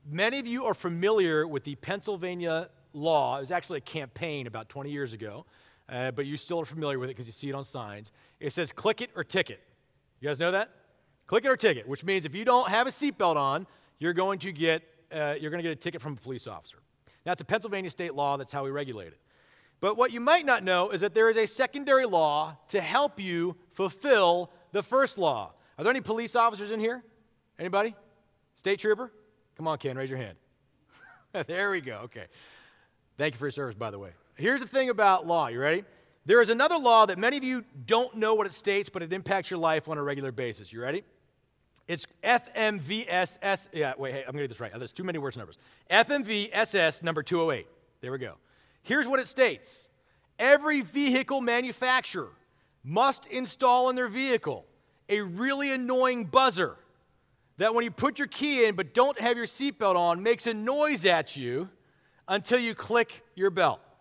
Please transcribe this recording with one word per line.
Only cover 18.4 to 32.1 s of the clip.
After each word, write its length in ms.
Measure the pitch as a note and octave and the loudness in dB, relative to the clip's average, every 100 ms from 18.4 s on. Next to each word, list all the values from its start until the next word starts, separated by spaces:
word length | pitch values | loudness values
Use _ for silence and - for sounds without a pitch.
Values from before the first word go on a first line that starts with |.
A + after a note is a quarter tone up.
| C3 | -4
how 140 | C#3+ | -6
we 40 | C3+ | -6
regulate 440 | C#3+ C#3 G#2+ E2+ | -6 -8 -10 -14
it. 60 | - _ _ _ _ _ _ | -20 _ _ _ _ _ _
But 160 | F#3+ | -2
what 160 | G#3+ B3 | 2 0
you 80 | A#3 | 2
might 260 | B3 F4 | 4 4
not 160 | C#4+ A#3 | 6 2
know 280 | F#3 F3+ G3 | 4 2 2
is 100 | G3 | 0
that 140 | G3+ | 0
there 160 | A3 A3+ | 4 4
is 80 | A3+ | 4
a 80 | |
secondary 600 | G#3+ - B3+ C#4+ C#4+ C4 | 0 0 -2 -2 4 4
law 520 | B3 F3 D#3 D3 D#3 D#3 - | 6 4 4 2 -2 -8 -4
to 140 | G3+ | -2
help 360 | D#3+ A#3+ C#4+ - | 2 2 2 -2
you 380 | F#3+ E3+ F3 E3 _ | -4 -2 -2 -6 _
fulfill 800 | - F#3+ - C#4+ A#3 F3 F3 F3 - _ | -4 -4 -2 4 6 6 4 -2 -14 _
the 100 | G3+ | -6
first 340 | - C4 C4+ G#3 | 0 2 2 2
law. 360 | E3 A#2+ F2+ _ _ - | 0 0 -6 _ _ -2
Are 80 | |
there 60 | F#3 | 0
any 100 | C4 | 0
police 340 | F#3+ A3+ A#3 | -2 -4 0
officers 340 | A#3+ A#3 G#3 G#3 | 2 2 0 -6
in 120 | A3 | -2
here? 200 | A3+ B3 - _ _ _ _ - | -2 -4 -14 _ _ _ _ -10
Anybody? 380 | F3+ G3 A3 G#3+ _ _ _ _ _ | -2 0 0 -4 _ _ _ _ _
State 280 | _ F#3+ G3+ | _ -2 0
trooper? 280 | G#3+ G#3+ B3 _ _ _ _ | 2 0 -2 _ _ _ _
Come 140 | - D#3+ | -8 -4
on, 80 | D3+ | -2
Ken, 200 | C#3+ B2+ | -4 -6
raise 120 | C3+ | -6
your 100 | C3 | -6
hand. 180 | A2 E2 _ _ _ _ _ - - - _ | -8 -14 _ _ _ _ _ -20 -20 -20 _
<laughs> 140 | F#3 D#3 | -8 -6
There 240 | F3 G3+ | -2 -2
we 80 | F#3 | -2
go, 200 | C3 G#2+ | -6 -12
okay. 280 | A#2 | -12